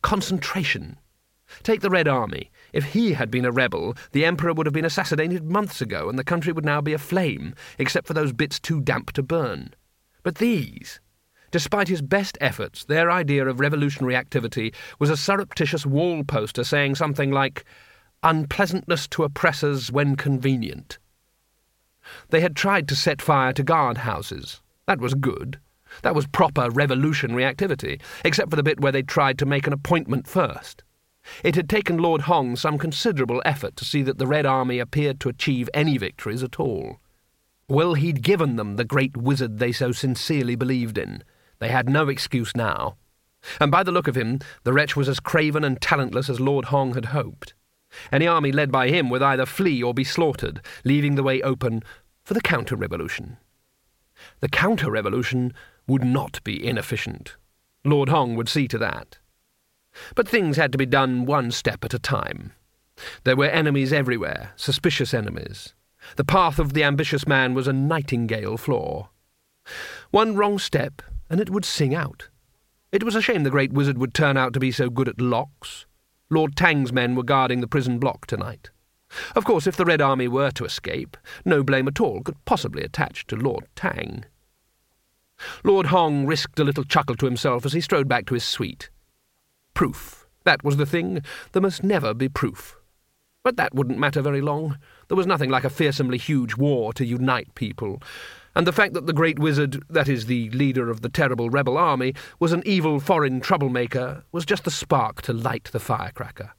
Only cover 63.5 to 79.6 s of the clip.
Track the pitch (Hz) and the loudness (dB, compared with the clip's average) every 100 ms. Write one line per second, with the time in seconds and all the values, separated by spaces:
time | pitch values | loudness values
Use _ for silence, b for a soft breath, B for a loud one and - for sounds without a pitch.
63.5 | 165 151 139 135 147 127 117 82 - 98 | 4 2 2 2 2 0 -2 -2 -6 -10
64.5 | - - 143 175 143 127 120 104 80 - | -8 -2 0 0 0 0 -2 -2 -8 -10
65.5 | - - _ _ _ B - 139 190 175 | -14 -18 _ _ _ B -4 2 6 4
66.5 | 143 151 147 147 143 156 147 143 135 131 | 2 0 4 2 2 0 0 4 4 4
67.5 | 127 131 135 139 160 143 120 117 110 104 | 2 2 2 2 0 0 -2 0 -2 -4
68.5 | 110 - - 73 71 98 _ _ _ _ | -6 -2 -2 -2 -6 -10 _ _ _ _
69.5 | _ - B B B B 202 220 202 208 | _ -18 B B B B 4 4 2 2
70.5 | 202 - 147 135 143 - - - 165 202 | 0 0 -2 -2 -6 -12 -12 -4 -2 0
71.5 | 196 - - 143 156 139 - - _ _ | -2 -4 0 0 0 -4 -10 -20 _ _
72.5 | _ _ _ _ 202 220 214 214 214 139 | _ _ _ _ -2 0 0 2 2 2
73.5 | 143 135 135 143 123 127 - 151 135 127 | 2 2 2 2 2 -2 2 2 4 2
74.5 | 127 131 120 127 123 131 107 123 120 135 | 2 -2 0 -2 0 -2 0 0 0 -2
75.5 | _ - - - _ _ _ _ 160 156 | _ -18 -18 -20 _ _ _ _ 2 2
76.5 | 143 175 147 127 127 123 127 123 135 123 | 4 6 6 2 2 2 0 2 2 4
77.5 | 123 120 151 123 120 131 - - 107 98 | 0 0 0 0 0 -2 -4 -8 -6 -6
78.5 | - - _ _ _ _ B B - 214 | -10 -20 _ _ _ _ B B -2 2
79.5 | 190 | 2